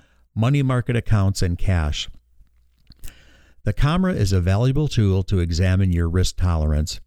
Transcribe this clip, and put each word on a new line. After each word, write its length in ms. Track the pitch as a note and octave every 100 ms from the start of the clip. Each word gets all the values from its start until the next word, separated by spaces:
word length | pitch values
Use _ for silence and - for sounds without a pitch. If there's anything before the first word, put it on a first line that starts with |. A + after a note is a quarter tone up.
| _ _ _
money 300 | G#2 A#2 C#3+
market 320 | C3 B2 - A#2
accounts, 460 | - G#2+ G2 -
and 160 | F2+ E2+
cash. 520 | - F2+ D2+ - - - _ _ _ _ _ _ - - - - - - _ - -
The 80 |
camra 420 | - C#3+ F3+ F#3 -
is 160 | F#2+
a 100 | F#2+
valuable 460 | F2 G2 B2+ C#3 D3
tool 340 | B2 G2+ F#2
to 160 | F#2 G2
examine 520 | E2+ E2 F#2 F#2 F#2
your 180 | E2+ E2
risk 280 | F2+ F2+ -
tolerance. 640 | F#2 D#2+ D2+ D2+ D2+ -